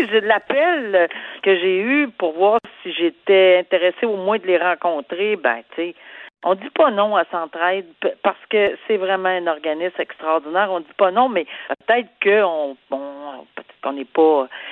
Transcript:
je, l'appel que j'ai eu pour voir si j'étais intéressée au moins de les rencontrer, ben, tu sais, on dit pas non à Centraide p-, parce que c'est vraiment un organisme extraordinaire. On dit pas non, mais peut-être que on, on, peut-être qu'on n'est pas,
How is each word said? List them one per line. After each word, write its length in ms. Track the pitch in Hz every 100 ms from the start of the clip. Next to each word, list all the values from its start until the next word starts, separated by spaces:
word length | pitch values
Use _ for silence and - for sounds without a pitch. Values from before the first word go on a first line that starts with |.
| 226
je, 160 | 220 208
l'appel 800 | 208 - 269 339 320 220 185 170 - - -
que 140 | 196 185
j'ai 200 | 185 185
eu 300 | 226 285 277 -
pour 140 | 170
voir 260 | 160 196 226 - -
si 80 | 185
j'étais 680 | 165 170 - - 190 185 180
intéressée 440 | 180 185 180 - 233
au 120 | 196
moins 220 | 190 220
de 60 | 185
les 120 | 170
rencontrer, 800 | 180 170 175 151 - 175 208 202
ben, 220 | 127 117 -
tu 100 | -
sais, 120 | 170 - - - - _
on 100 | 175
dit 160 | 190 247 -
pas 160 | 294
non 240 | 202 214 196
à 80 | 165
Centraide 560 | 175 160 165 175 190 170 _
p-, 140 | 196 -
parce 140 | 202 - -
que 260 | 214 202 - -
c'est 100 | 208
vraiment 300 | 190 190 185
un 200 | 185 170
organisme 520 | 151 156 156 180 -
extraordinaire. 720 | 151 - 160 160 151 180 202
On 80 | 180
dit 60 | 156 -
pas 140 | 190
non, 200 | 202 262
mais 180 | 190 147 - - - -
peut-être 220 | 240 214 _
que 220 | 196 214
on, 340 | 190 160 139 131 _
on, 520 | 135 143 143 143 131 - -
peut-être 180 | - _
qu'on 120 | 131
n'est 120 | 139 127
pas, 420 | - 160 147 127 - -